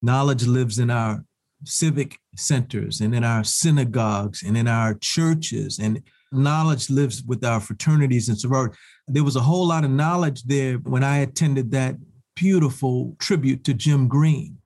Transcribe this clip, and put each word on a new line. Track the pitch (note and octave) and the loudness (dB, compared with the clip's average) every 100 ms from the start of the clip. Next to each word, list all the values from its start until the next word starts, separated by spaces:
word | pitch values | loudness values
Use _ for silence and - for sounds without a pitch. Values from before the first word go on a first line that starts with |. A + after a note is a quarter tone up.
Knowledge | A#2 C3 C#3+ C3 A#2+ | 2 2 2 2 2
lives | B2 B2 G#2+ | 2 0 0
in | A#2+ | 0
our | A#2+ A2+ G#2 - _ _ _ D3 | 0 -2 -4 -10 _ _ _ -10
civic | - E3 C#3 C#3 - _ - | -2 0 0 -4 -8 _ -10
centers | - C3+ B2 G#2 G#2 - | -2 -2 -2 -4 -6 -2
and | G#2+ | -2
in | A#2+ | 0
our | A#2 A2+ | 0 0
synagogues | G#2+ - E3 D3 B2+ A#2+ A2 G2+ G2+ - | -2 -2 2 2 2 0 0 -2 -4 -6
and | E2+ A2+ | -2 0
in | A#2 | 2
our | A2+ A2 G#2+ | 2 0 -2
churches. | - - E3 D#3+ D#3+ - - - | -4 0 2 0 -2 -6 -6 -4
And | A2 A2 - _ _ | -4 -4 -8 _ _
knowledge | C3 C#3 D#3 D#3+ C#3 - | 0 2 2 2 0 0
lives | C3+ C#3+ A2+ | 0 0 -2
with | A#2+ B2 | -6 -4
our | B2 A2+ | 0 -2
fraternities | G#2+ G#2+ - D#3 C#3+ B2 A2 | -4 -4 2 4 4 2 0
and | A2 | -2
sororities. | B2 C3+ B2 - - _ - | 0 0 -2 -6 -20 _ -6
There | C#3 | 0
was | C#3+ C3 | 0 2
a | |
whole | B2 F3 F3 | 2 2 2
lot | E3 | 2
of | D3 | 0
knowledge | C3+ D3+ F3 E3 B2+ | 2 0 0 0 -4
there | A#2+ C#3 C3+ B2 | -2 0 0 -4
when | B2+ C3 | -2 0
I | C#3 C#3+ | 2 2
attended | C#3 C3+ D#3+ C3+ A#2+ | 0 0 0 0 0
that | C3+ C3 C3+ - _ _ - | -2 -2 -6 -14 _ _ -2
beautiful | F3+ F#3+ D3+ B2+ C3+ B2+ B2 - | 2 4 2 0 -2 -2 -4 -8
tribute | - F#3 C3 C3 - | -2 0 2 0 -2
to | |
Jim | B2 D3+ C#3+ B2+ | 0 2 4 4
Green | C#3 D#3 D3 - - | 4 4 2 -2 -14